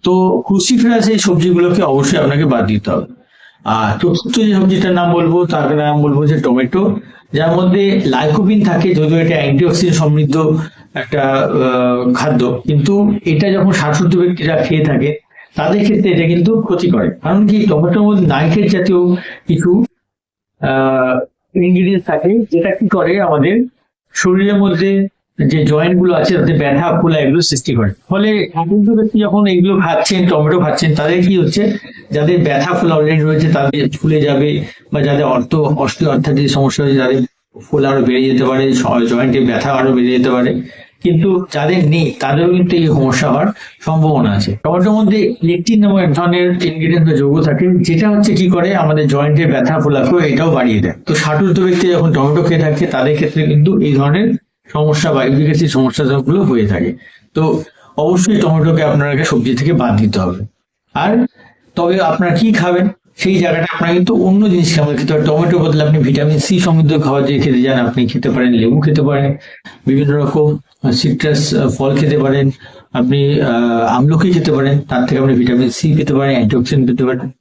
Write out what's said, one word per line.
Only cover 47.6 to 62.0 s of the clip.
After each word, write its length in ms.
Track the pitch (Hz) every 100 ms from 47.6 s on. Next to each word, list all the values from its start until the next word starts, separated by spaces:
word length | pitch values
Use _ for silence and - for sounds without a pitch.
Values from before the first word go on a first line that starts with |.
| 180 180
যেটা 300 | - 165 214
হচ্ছে 240 | 208 208
কি 140 | 190 185
করে, 260 | 175 175
আমাদের 340 | 190 156 151 143
জয়েন্টে 380 | 139 147 151 151
ব্যথা, 340 | 131 123 -
ফোলাকেও 400 | 147 139 127 175
এটাও 300 | 151 131 165
বাড়িয়ে 300 | 135 123 107
দেয়। 140 | 90 - -
তো 80 |
ষাট 280 | 151 156 156
ঊর্ধ্ব 200 | 190 170
ব্যক্তি 260 | 185 175 185
যখন 240 | 170 165
টমেটো 300 | 139 139 151
খেয়ে 180 | 151 165
থাকে, 260 | 156 147 170
তাদের 280 | 131 131
ক্ষেত্রে 280 | 151 151 160 147
কিন্তু 340 | 147 156 208
এই 140 | 156
ধরনের 400 | 135 143 165 233 - _ _ _
সমস্যা 400 | 151 156 151 165
বা 120 | 139
ইউরিক 200 | 135 139
অ্যাসিড 260 | 151 151 160
সমস্যাগুলো 720 | 131 131 - 139 139 131 180
হয়ে 240 | 165 123 104
থাকে। 300 | 90 - 85 - - _
তো 280 | - 156 160 - _ - -
অবশ্যই 440 | 156 180 220 208
টমেটোকে 420 | 160 160 156 160
আপনাকে 420 | 151 139 143 139
সবজি 300 | 165 123 117
থেকে 180 | 123 143
বাদ 240 | 147 123 104
দিতে 220 | 107 98
হবে। 260 | 92 92 104 _ _ _ _
আর 320 | - 175 233 247 _ - _ _
তবে 260 | - 170 185